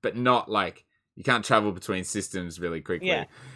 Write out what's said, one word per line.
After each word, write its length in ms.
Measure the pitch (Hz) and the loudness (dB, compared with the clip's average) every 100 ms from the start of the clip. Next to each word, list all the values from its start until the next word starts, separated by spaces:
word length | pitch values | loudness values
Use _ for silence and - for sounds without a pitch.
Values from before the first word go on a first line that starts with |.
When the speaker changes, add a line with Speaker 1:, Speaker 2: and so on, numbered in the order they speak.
Speaker 1:
but 140 | 113 113 | -6 0
not, 340 | 123 120 - | 4 4 4
like, 360 | 107 90 - _ _ _ - | 0 0 -4 _ _ _ -8
you 20 | |
can't 220 | 95 120 101 | 0 0 4
travel 260 | 113 104 | 4 4
between 320 | 90 - 95 | -2 -4 -4
systems 560 | 90 107 - 95 87 82 | -2 -4 -4 -6 -6 -6
really 220 | 87 82 | -6 -6
quickly. 280 | - 87 185 | -4 -4 0
Speaker 2:
Yeah. 160 | 156 - - - | -2 -2 -12 -20